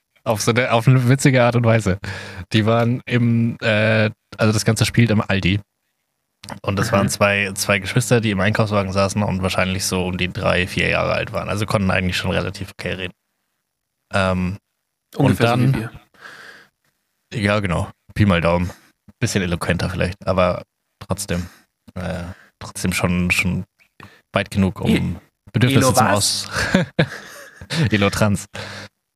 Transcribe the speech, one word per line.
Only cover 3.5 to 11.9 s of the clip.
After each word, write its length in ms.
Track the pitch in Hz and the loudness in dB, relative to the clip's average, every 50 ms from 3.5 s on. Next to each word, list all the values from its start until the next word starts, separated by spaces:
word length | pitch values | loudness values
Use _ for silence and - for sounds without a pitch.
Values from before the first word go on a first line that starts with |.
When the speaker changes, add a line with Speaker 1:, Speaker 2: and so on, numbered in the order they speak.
| - - | -2 -2
Speaker 1:
äh, 480 | - 113 107 104 110 113 110 110 107 101 - _ _ _ - | 0 0 2 2 2 2 2 2 2 0 -2 _ _ _ -4
also 140 | - 110 107 | 0 2 2
das 140 | 107 107 - | 2 2 2
Ganze 180 | 117 110 - 107 | 0 0 2 0
spielt 260 | - - 123 120 107 | 0 2 4 4 4
im 100 | 104 107 | 4 0
Aldi. 380 | - - 98 95 85 87 101 101 - _ _ _ _ _ _ _ _ _ _ _ _ _ _ _ - - - - - | 0 0 -2 0 0 0 0 -2 -4 _ _ _ _ _ _ _ _ _ _ _ _ _ _ _ -14 -14 -14 -8 -6
Und 140 | 107 98 98 | -4 -2 -2
das 80 | 98 98 | -2 0
Speaker 2:
Mhm. 60 | 98 | 0
Speaker 1:
waren 140 | 98 101 - | 0 0 0
zwei, 420 | - - 104 101 101 101 101 95 98 | 0 2 2 2 2 2 0 -2 -4
zwei 240 | - - - 101 | -4 0 0 0
Geschwister, 440 | 98 92 - - 127 117 - 127 117 | 0 0 -2 -2 -2 0 2 2 2
die 100 | 110 110 | 2 0
im 80 | 101 95 | 0 2
Einkaufswagen 520 | 92 107 107 - 110 101 104 101 98 95 | 0 2 2 0 0 0 0 -2 -2 0
saßen 300 | 92 98 98 95 - 104 | 0 0 0 0 0 -2
und 220 | 104 92 92 92 95 | -2 -2 -2 -2 -2
wahrscheinlich 420 | 90 - - 92 92 92 92 - | -2 0 0 -2 -2 -2 -4 -4
so 180 | - 95 92 90 | -2 -2 -2 -2
um 100 | 90 92 | -2 -2
die 120 | 90 90 90 - | -4 -4 -4 -4
drei, 320 | 95 92 92 87 90 90 | -2 -2 0 0 0 0
vier 240 | 92 - 87 87 85 | -2 -2 -2 0 0
Jahre 240 | 85 85 85 85 82 | 0 0 0 -2 -2
alt 180 | 82 - - | -4 -4 -6
waren. 160 | 98 87 85 | -6 -6 -6
Also 200 | 85 95 104 107 | -4 -4 -4 -2
konnten 240 | 101 - 104 95 95 | -2 -2 0 0 0